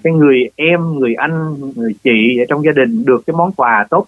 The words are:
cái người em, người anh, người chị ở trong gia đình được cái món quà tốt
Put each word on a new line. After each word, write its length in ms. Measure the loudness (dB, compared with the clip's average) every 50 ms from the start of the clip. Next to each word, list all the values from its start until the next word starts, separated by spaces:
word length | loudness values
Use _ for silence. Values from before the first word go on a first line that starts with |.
| 0
cái 80 | 0 2
người 360 | 4 4 4 4 4 0 -2 -4
em, 420 | -2 0 0 0 0 0 -2 -2 -2
người 160 | -2 -2 -2
anh, 420 | -2 -4 -4 -4 -4 -4 -6 -6 -8 -10 -10 -8
người 180 | -6 -6 -6 -6 -4 0
chị 340 | 0 2 2 2 2 2 0
ở 60 | 0 0
trong 160 | 0 -2 -2
gia 80 | 0 0
đình 320 | 2 0 2 0 0 0
được 180 | 2 0 0 0
cái 80 | -2 -2
món 160 | -2 -2 -2 -2
quà 340 | -2 0 0 0 0 0 0
tốt 160 | 0 -2 -2